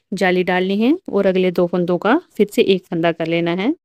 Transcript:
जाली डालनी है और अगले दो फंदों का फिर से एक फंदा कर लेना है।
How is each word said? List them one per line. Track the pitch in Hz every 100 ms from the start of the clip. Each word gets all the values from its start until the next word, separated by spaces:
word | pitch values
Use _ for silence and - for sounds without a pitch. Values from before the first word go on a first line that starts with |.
| _
जाली | 185 190 180
डालनी | 180 180 185 202
है | 233 359 -
और | 202 196
अगले | 185 185
दो | 175 175
फंदों | 180 175 170
का | 202 311 -
फिर | - 202
से | -
एक | - 185 -
फंदा | 170 170
कर | 165 165
लेना | 170 170
है। | 175 220 339